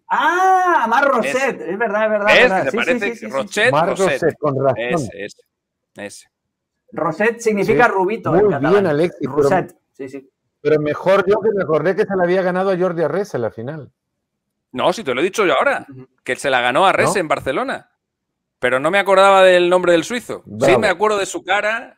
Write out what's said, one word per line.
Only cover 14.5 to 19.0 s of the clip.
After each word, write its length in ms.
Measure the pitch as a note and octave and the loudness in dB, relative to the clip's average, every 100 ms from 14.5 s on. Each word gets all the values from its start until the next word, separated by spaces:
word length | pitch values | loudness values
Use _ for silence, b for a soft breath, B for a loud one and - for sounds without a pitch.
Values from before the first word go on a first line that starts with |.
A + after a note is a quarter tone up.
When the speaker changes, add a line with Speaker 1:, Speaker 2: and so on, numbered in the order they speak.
| _ _ | _ _
Speaker 2:
No, 200 | B2 C3+ | -4 -2
si 100 | A#3 | -2
te 100 | D#3 | -4
lo 80 | B2 | -2
he 20 | |
dicho 220 | F3+ G#3+ F#3 | -2 -2 0
yo 80 | |
ahora, 320 | C3+ C4 A3 - | 0 0 -2 -8
Speaker 1:
Ujú. 200 | C3 C3 _ | -20 -20 _
Speaker 2:
que 120 | - B2+ | -8 -6
se 120 | C#3+ | -2
la 100 | B2+ | 0
ganó 260 | B2 C#3 F#3 | 2 2 2
a 20 | |
Arrese 300 | D#3 D#3 G3+ | 2 0 -2
Speaker 3:
¿No? 20 | |
Speaker 2:
en 60 | D#3 | -2
Barcelona. 640 | C#3 C3+ D3+ C4 G#3 - _ _ _ _ _ _ _ | -4 -4 -4 -6 -8 -14 _ _ _ _ _ _ _
Pero 220 | B2 B2+ | -2 0
no 100 | D#3 | 0
me 80 | |
acordaba 460 | G3+ | 0